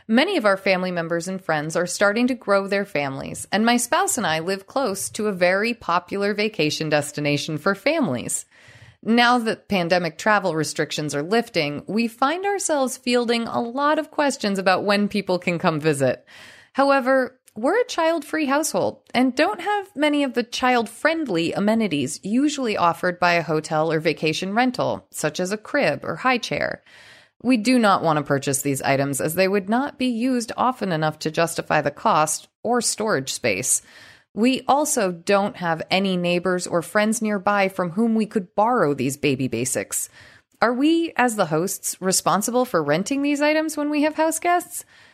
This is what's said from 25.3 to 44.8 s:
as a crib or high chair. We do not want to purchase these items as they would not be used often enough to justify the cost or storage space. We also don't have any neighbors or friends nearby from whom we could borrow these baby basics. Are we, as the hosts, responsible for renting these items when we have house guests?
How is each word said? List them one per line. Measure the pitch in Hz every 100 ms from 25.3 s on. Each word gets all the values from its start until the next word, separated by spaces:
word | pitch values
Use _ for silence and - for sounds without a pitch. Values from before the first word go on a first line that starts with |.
| 147
as | 185
a | 208
crib | - 294 190 139
or | - 156
high | 254 247
chair. | - - 64 - _ - - - _ _
We | 233 262
do | 208 254
not | 214 190
want | 160 151
to |
purchase | 143 139 135 139
these | 143 135
items | - 139 139 139
as | 151 170
they | 190
would | 202 190
not | 226 285 -
be | 254
used | 226 247 247 226 -
often | 226 247 196
enough | 160 156 151
to | 165
justify | 156 165 - - 160
the | 147
cost | - 233 175 151 - - _
or | 214 247
storage | 226 - 214 175 151
space. | - 120 95 - - - - - - _
We | - 240 262 -
also | 269 302 - 196
don't | 175 170 202 202 -
have | 175 160 -
any | 180 196 180
neighbors | 175 175 180 180 175
or | 175
friends | 165 214 214 220
nearby | 214 208 190 202 190
from | 190 180
whom | 170 233
we | 220 214
could | 220 180
borrow | - 214 247 156
these | 143 127 135
baby | 147 131 131
basics. | 113 127 - 98 - - - - - _ _
Are | 220
we, | 247 294 330 330 -
as | 247 214
the | 175
hosts, | 156 190 - - -
responsible | 185 185 - 175 208 233 247
for | 175
renting | 147 156 202 277
these | 285 285
items | 294 311 311 302
when | 294
we | 294
have | 302 302
house | 320 320
guests? | 349 349 349 -